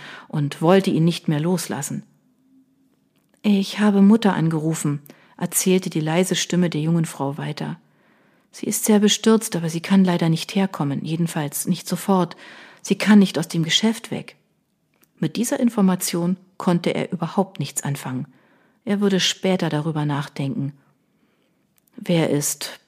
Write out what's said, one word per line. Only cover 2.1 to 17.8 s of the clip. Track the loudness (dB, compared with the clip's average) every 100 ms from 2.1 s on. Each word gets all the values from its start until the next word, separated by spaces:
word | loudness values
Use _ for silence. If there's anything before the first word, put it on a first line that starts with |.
| _ _ _ _ _ _ _ _ _ _ _ _ _
"Ich | 2 2 0 0
habe | 4 6
Mutter | 8 8 4
angerufen", | 2 0 0 -2 -2 -2 -4 -8 -20 _ -10
erzählte | -4 -2 2 2 0
die | -4
leise | 0 0 0
Stimme | -2 0 0 0
der | 0
jungen | 0 0
Frau | -2 -4 -6 -6
weiter. | -8 -8 -8 -10 _ _ _ _ _ _ _
"Sie | -10
ist | -6 -4
sehr | 2 4
bestürzt, | 4 2 2 2 0
aber | -6 -4
sie | -6
kann | 2 4
leider | 4 2 2
nicht | 0 -2
herkommen, | -2 -2 -2 -4 -4
jedenfalls | -4 -4 -2 -4 -6 -6 -4
nicht | -4 -4
sofort. | -6 0 0 0 -6 -20 -20 -20 -14
Sie | -4
kann | -2 6 6
nicht | 6 0
aus | -4
dem | -4
Geschäft | 0 0 0 -2 -8
weg." | -12 -12 -20 _ _ _ _ _ _ _ -6
Mit | -4
dieser | -2 -2 0
Information | 0 2 2 2 -2 -2 -2 -4 _ -4
konnte | 0 0 0
er | -2 -4
überhaupt | -6 -4 -2 -2 -4
nichts | -8 -6